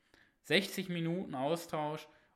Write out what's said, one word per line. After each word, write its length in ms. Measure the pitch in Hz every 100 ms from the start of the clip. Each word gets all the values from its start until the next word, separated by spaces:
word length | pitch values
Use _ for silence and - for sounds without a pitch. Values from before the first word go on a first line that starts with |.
| _ - - _
Sechzig 480 | - 165 190 - 190
Minuten 440 | 175 165 170 196
Austausch, 720 | 131 139 165 - 160 151 156 - - _